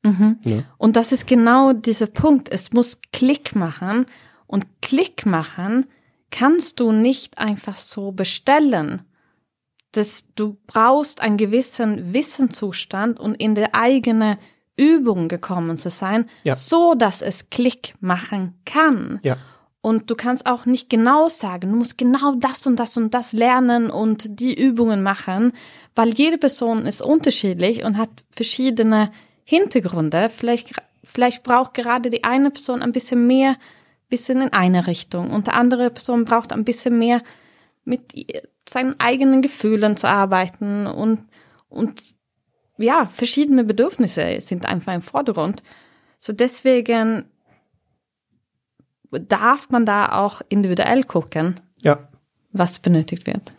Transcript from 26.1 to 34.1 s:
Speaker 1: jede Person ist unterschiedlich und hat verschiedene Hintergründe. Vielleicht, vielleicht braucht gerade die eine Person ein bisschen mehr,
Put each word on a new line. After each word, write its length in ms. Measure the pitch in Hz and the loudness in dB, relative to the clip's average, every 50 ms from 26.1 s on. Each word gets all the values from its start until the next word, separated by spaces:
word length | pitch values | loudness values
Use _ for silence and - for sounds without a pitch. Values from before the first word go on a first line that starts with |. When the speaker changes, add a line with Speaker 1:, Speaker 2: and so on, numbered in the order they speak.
Speaker 1:
jede 260 | 220 226 285 320 330 302 | 2 2 2 2 2 2
Person 460 | - 269 - - 247 226 226 220 202 | 0 0 0 0 -2 -2 -2 -2 -2
ist 160 | 202 208 - | -4 -6 -4
unterschiedlich 840 | - - 302 320 320 285 - - - 196 180 175 180 196 233 220 - | 0 2 2 2 2 0 0 0 -2 -4 -2 0 0 -2 -2 -2 -2
und 120 | 226 202 | -4 -2
hat 140 | 208 226 220 - - _ _ | -2 -4 -6 -8 -20 _ _
verschiedene 800 | - - 226 - - - 254 262 233 226 220 220 220 214 214 214 - - _ _ _ _ _ | -8 -8 -6 -6 -4 -2 0 0 0 2 2 4 4 2 2 0 -4 -16 _ _ _ _ _
Hintergründe. 840 | - 311 339 403 - - 254 175 175 - 170 156 151 151 165 208 226 | 0 2 2 2 2 0 -2 -2 0 -2 -2 -2 0 0 0 0 0
Vielleicht, 460 | 226 - - 233 240 240 - - - - _ _ _ _ _ | -4 -4 -2 -2 -2 -2 -4 -10 -14 -14 _ _ _ _ _
vielleicht 380 | _ - - 247 247 240 - | _ -2 0 0 0 0 -4
braucht 320 | _ 247 247 247 262 254 _ | _ 2 2 2 2 0 _
gerade 360 | - 233 233 240 254 233 247 | -8 -4 -2 -2 -2 -2 -2
die 120 | 226 - - | -4 -2 -2
eine 260 | 233 247 269 277 285 | 0 2 2 2 2
Person 320 | 277 - - - 247 247 | 0 -2 -6 -6 -4 -4
ein 100 | - 247 | -4 -4
bisschen 340 | 233 262 - - 254 240 240 | -4 -4 -4 -2 0 2 4
mehr, 300 | 240 254 262 269 269 262 - - - _ _ _ _ _ _ _ _ | 4 4 4 4 2 0 -2 -8 -20 _ _ _ _ _ _ _ _